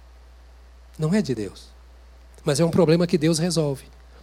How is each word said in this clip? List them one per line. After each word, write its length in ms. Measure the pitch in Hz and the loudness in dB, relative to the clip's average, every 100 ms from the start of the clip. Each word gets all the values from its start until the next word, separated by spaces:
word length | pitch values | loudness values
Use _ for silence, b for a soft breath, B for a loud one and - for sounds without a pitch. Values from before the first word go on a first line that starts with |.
| - - - - - - - - - - | -20 -20 -20 -20 -20 -20 -20 -20 -20 -6
Não 140 | 156 | -2
é 80 | 208 | 0
de 140 | 156 | -2
Deus. 300 | 117 98 - - - - - - - - - | -4 -6 -12 -20 -20 -20 -20 -20 -20 -20 -8
Mas 160 | - 139 | -4 0
é 60 | |
um 60 | 170 | 2
problema 360 | 180 160 170 175 | 2 4 4 2
que 120 | 180 | 0
Deus 200 | 156 160 | 0 0
resolve, 460 | 175 165 147 135 - - - b | -2 -2 -2 -4 -12 -20 -20 b